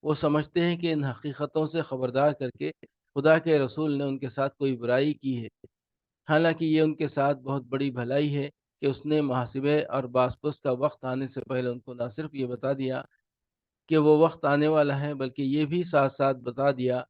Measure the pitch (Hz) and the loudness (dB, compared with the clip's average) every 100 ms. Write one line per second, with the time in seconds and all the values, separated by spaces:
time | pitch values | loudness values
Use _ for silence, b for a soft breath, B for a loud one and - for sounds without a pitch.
0 | 147 151 156 151 151 175 175 175 175 156 | -2 -2 2 0 0 0 0 0 -2 -2
1 | 139 120 151 139 147 160 156 160 151 131 | -2 -6 -8 -6 -4 -2 -2 -4 -4 -4
2 | 127 127 147 143 127 - 147 - - _ | -2 2 2 0 -8 -6 -8 -8 -20 _
3 | _ 139 143 160 165 156 131 156 156 139 | _ 0 4 4 4 2 2 -2 -2 -2
4 | 139 135 131 135 139 _ 139 123 117 123 | -2 -6 -8 -4 -4 _ -2 -2 0 2
5 | 147 143 135 123 110 _ - _ _ _ | 2 -2 -4 -6 -8 _ -20 _ _ _
6 | _ _ - 156 165 160 160 156 156 151 | _ _ 0 2 4 2 2 4 4 2
7 | 147 - 143 139 127 139 120 135 139 123 | -4 0 0 0 -4 -6 -4 -4 -2 -4
8 | 120 139 147 143 143 _ _ _ 139 135 | -2 0 0 -2 -4 _ _ _ -4 -2
9 | 151 151 147 127 120 139 139 151 - 131 | 0 0 0 -2 -2 -4 0 0 0 -4
10 | 127 127 127 123 147 143 143 123 147 - | 0 2 0 0 -6 -4 -4 0 -2 -4
11 | 127 131 135 135 - 127 127 123 123 123 | -6 -6 -6 -8 -6 -4 -4 -6 -12 -8
12 | 117 104 156 143 127 123 135 139 131 131 | -8 -6 -10 -6 -6 -4 -4 -2 -4 -6
13 | 135 _ _ _ _ _ _ _ _ 160 | -10 _ _ _ _ _ _ _ _ 4
14 | 151 151 165 160 147 143 151 156 147 139 | 6 6 6 2 0 2 4 4 2 0
15 | 147 143 135 123 135 147 151 170 175 151 | -4 -4 -6 -4 -2 0 0 -2 0 2
16 | 135 - 139 131 123 120 139 131 123 123 | 2 2 -2 0 -6 -2 -2 0 -2 -2
17 | 127 | -6